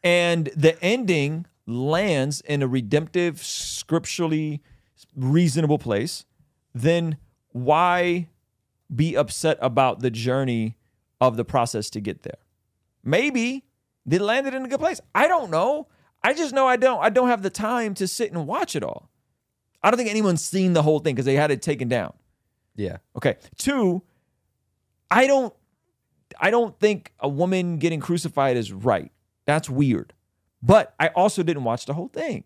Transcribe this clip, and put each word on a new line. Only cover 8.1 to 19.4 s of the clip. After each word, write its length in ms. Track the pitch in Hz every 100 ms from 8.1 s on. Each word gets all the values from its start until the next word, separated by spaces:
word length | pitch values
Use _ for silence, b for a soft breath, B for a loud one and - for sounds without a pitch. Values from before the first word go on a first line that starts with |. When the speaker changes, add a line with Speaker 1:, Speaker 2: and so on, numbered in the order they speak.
| 175 165 _ _ _ _ _ _
Speaker 1:
be 220 | 120 160 113
upset 420 | 147 - 160 -
about 380 | 127 120 131 107
the 100 | 123
journey 680 | 113 120 131 135 117 110 113 _ _ _ _
of 160 | 127 113
the 80 |
process 460 | 117 139 117 113 104
to 100 | 113
get 220 | 104 -
there? 160 | - - _ _ _ _ _ _
Maybe 640 | - 165 285 254 233 269 _ _ _ _
they 140 | - 170
landed 360 | 202 240 277
in 100 | 262
a 40 | 262
good 100 | 269
place. 220 | 320 359 _
I 140 | - 294
don't 240 | 359 226
know. 380 | 160 214 302 - _ _ _
I 120 | 214
just 200 | 302 311
know 140 | 269 262
I 80 | 247
don't, 240 | 254 226
I 60 | 190
don't 200 | 220 247
have 140 | 233
the 80 | 190
time 440 | - 214 240 226
to 120 | 190 190
sit 240 | - 220
and 160 | 175 147
watch 300 | 262 381 -
it 80 |
all. 260 | 78 - _ _ _ _